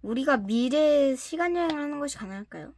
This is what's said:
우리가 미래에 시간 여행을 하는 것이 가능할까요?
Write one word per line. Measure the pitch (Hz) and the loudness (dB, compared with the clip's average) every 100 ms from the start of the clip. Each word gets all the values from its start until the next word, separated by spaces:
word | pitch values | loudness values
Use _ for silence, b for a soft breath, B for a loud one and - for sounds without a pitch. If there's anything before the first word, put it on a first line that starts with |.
우리가 | 202 233 269 262 | -4 -2 2 0
미래에 | 196 226 247 285 302 294 277 262 | 2 0 2 4 6 6 4 0
시간 | - 320 349 349 | -6 -4 0 0
여행을 | 339 302 | 0 -2
하는 | 294 294 | -4 -6
것이 | 285 - | -6 -8
가능할까요? | 202 196 208 170 156 | -12 -12 -14 -16 -16